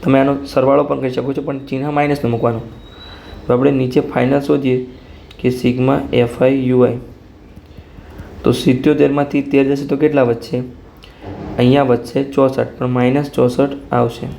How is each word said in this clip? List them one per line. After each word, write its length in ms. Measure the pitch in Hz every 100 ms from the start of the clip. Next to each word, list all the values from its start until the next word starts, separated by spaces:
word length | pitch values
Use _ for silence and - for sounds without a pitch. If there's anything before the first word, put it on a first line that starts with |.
તમે 160 | - 135
આનો 120 | 135 139 -
સરવાળો 320 | - 131 139 143
પણ 120 | 143
કરી 120 | 131 123
શકો 160 | 127 139
છો, 60 |
પણ 160 | 139 139 131
ચિહ્ન 160 | 135 143 147
માઇનસનું 360 | 147 143 120
મૂકવાનું. 280 | 117 117 113 113 - - - - - - -
હવે 80 | -
આપણે 180 | 123 139 135
નીચે 200 | 127 147 -
ફાઇનલ 280 | - 127 143 139
શોધીએ 300 | 147 135 127 127 - - - - -
કે 120 | 131 127
સિગ્મા 380 | 123 127 127 143 - 127
એફઆઈ 420 | 120 - 127 135 127
યુઆઈ. 300 | 127 123 117 - - - - - - - - - - - - - -
તો 100 | - 123
સિત્યોતેરમાંથી 840 | - 127 147 147 143 143 143 147 139
તેર 120 | 139 139
જશે 180 | 139 143
તો 60 | 143
કેટલા 240 | 151 143 123
વધશે? 320 | 117 - 127 127 - - - - - - - - 104
અહીંયા 300 | 123 135 135
વધશે 340 | 120 - 139 139 -
ચોસઠ, 360 | 135 131 113 -
પણ 160 | 127 123
માઇનસ 340 | 123 139 143 -
ચોસઠ 380 | 127 123 139 - - 123
આવશે. 320 | 120 - 127